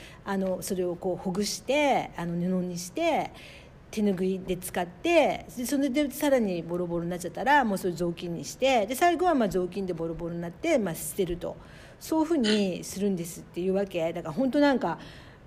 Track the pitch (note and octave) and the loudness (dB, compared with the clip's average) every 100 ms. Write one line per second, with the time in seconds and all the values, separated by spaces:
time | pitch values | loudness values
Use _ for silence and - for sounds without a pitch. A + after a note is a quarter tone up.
0 | - - - G3 F#3+ F3+ F3 F#3 F3+ F3 | -18 -12 -4 -2 0 -2 -2 -2 -2 -2
1 | F#3+ F3 F#3 F3+ G3+ - - C#4+ D4 G3+ | -2 -2 -2 -2 -2 -4 0 2 4 4
2 | C#3 - E3+ E3+ F3 F#3 F3+ F3 - - | 0 -6 -4 -2 0 0 -2 -6 -8 -2
3 | E4 B3 D#3 - - - - - - - | 0 0 -2 -8 -18 -20 -20 -20 -10 0
4 | G#3 F3+ F#3+ F#3+ F#3 F3+ - G3 F3+ - | 0 2 0 -2 -4 -6 -4 -4 -4 -4
5 | E4 E4+ A#3+ - - - B3 C#4 C#4+ B3+ | 4 6 6 2 -6 -8 -2 0 2 2
6 | C#4+ - D4+ C4 G#3 F3 E3 F3 F3 E3+ | 0 0 4 4 4 -2 -2 -2 -2 -2
7 | E3+ F3+ F3 F3 G#3+ D4 A#3 F#3 F#3 E3 | -2 -4 -6 -2 4 4 4 0 -2 0
8 | F3 E3+ F3 E3 - - C4 B3+ G3+ B3+ | -2 -2 -6 -8 -8 0 2 4 2 2
9 | F4 E4 F4+ D4 G#3 F3+ F3+ G3+ F#3 E3 | 4 4 4 4 2 2 -2 -4 -6 -4
10 | E3 E3 E3+ E3+ E3+ - E4 D4 F#3+ D#3+ | -6 -4 -6 -6 -8 -4 2 2 2 -4
11 | - - F3+ F3 E3 - - - - - | -4 -2 -2 -2 -6 -8 -14 -20 -20 -16
12 | - D#4+ D#4 E4+ G#3+ G#3+ G3 F3 E3 F#3 | -2 0 2 2 4 2 2 -2 -8 -2
13 | G3+ F#3 E3+ - D#3+ - F#3 F#3+ G3 F3+ | -2 0 -4 -12 -10 -4 0 0 0 -2
14 | E3 E3+ E3 D#3 C4 D4 C#4+ C4 F#3+ D#3+ | -4 -4 -6 -2 2 4 6 4 0 -4
15 | - - - - | -10 -18 -20 -20